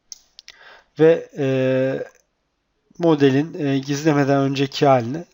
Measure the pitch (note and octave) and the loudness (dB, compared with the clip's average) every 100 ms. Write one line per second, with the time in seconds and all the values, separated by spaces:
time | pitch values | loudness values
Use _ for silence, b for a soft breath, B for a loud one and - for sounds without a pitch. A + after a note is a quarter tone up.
0 | - - _ - - B B B B - | -20 -20 _ -20 -20 B B B B 2
1 | D#3+ E3 - G3+ C3+ C3 C3 C3 C3 - | 2 2 -4 -6 -4 -2 0 -2 -2 -6
2 | - _ _ _ _ _ _ _ _ - | -10 _ _ _ _ _ _ _ _ -2
3 | E3+ D3+ C#3 C3+ E3 F3+ C#3+ C#3 C3+ C#3+ | 0 4 4 2 -2 -6 -4 -4 -4 -4
4 | D#3 C#3+ C#3 C#3 C#3 C#3 C#3 - D3 C3 | 0 0 2 0 0 -2 -4 0 2 2
5 | A2+ D#3+ - | 0 -8 -12